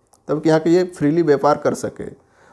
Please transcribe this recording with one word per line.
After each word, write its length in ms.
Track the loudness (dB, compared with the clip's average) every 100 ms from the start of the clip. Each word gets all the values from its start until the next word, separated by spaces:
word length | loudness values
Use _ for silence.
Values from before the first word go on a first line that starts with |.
| _ _ -6
तब 140 | -2
कि 80 | 2
यहाँ 100 | 2
के 80 | 2
ये 140 | 0 0
फ्रीली 340 | -2 -2 0
व्यापार 340 | 2 2 2 0
कर 160 | -2 -4
सके। 540 | -8 -10 -16 -16 _ _ _